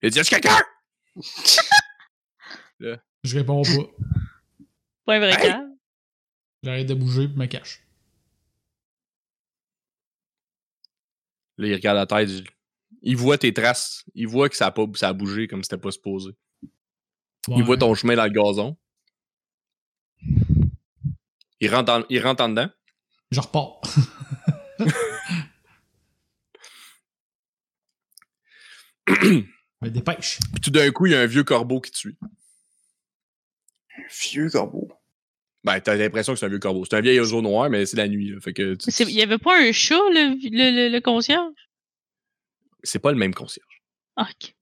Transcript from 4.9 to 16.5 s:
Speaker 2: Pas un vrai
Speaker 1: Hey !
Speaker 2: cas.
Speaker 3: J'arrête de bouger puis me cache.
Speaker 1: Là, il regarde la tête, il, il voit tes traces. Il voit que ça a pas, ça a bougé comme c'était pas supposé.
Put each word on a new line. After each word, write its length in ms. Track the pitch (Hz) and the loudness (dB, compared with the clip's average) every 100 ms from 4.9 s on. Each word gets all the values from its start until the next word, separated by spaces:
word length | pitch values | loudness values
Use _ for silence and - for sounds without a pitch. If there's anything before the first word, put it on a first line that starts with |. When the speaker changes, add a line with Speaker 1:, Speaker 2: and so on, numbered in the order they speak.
| _ - | _ -2
Speaker 2:
Pas 80 | 214 | 0
un 20 | |
vrai 100 | 208 | 2
Speaker 1:
Hey ! 40 | 185 - | 4 2
Speaker 2:
cas. 160 | 190 277 - _ _ _ _ _ _ _ _ | 0 -8 -18 _ _ _ _ _ _ _ _
Speaker 3:
J'arrête 220 | 131 127 131 | -8 -6 -4
de 60 | |
bouger 340 | 131 127 123 143 | -2 0 0 -2
puis 80 | 139 | -2
me 80 | 127 | -6
cache. 340 | - - - _ _ _ _ _ _ _ _ _ _ _ _ _ _ _ _ _ _ _ _ _ _ _ _ _ _ _ _ _ _ _ _ _ _ _ _ _ - | -6 -14 -20 _ _ _ _ _ _ _ _ _ _ _ _ _ _ _ _ _ _ _ _ _ _ _ _ _ _ _ _ _ _ _ _ _ _ _ _ _ -8
Speaker 1:
Là, 100 | 107 | -4
il 60 | |
regarde 220 | 98 104 101 | -2 0 0
la 80 | 98 | 2
tête, 220 | 104 107 | 0 0
il, 160 | 95 92 _ _ _ _ _ | -4 -12 _ _ _ _ _
il 140 | 113 127 | -4 0
voit 220 | 123 143 | 2 2
tes 140 | 127 | 2
traces. 500 | 104 117 123 - - - | 2 0 0 -4 -12 -18
Il 120 | - 113 | -10 -6
voit 220 | 120 139 | 0 0
que 80 | - | 0
ça 100 | 98 | -2
a 40 | |
pas, 140 | 92 107 104 | 0 -4 -2
ça 140 | 98 | -4
a 20 | |
bougé 340 | 95 98 101 110 | -2 -6 -6 -8
comme 160 | 98 | -8
c'était 160 | 95 98 | -10 -10
pas 140 | 98 | -10
supposé. 380 | 95 - 95 95 98 _ | -12 -10 -10 -10 -18 _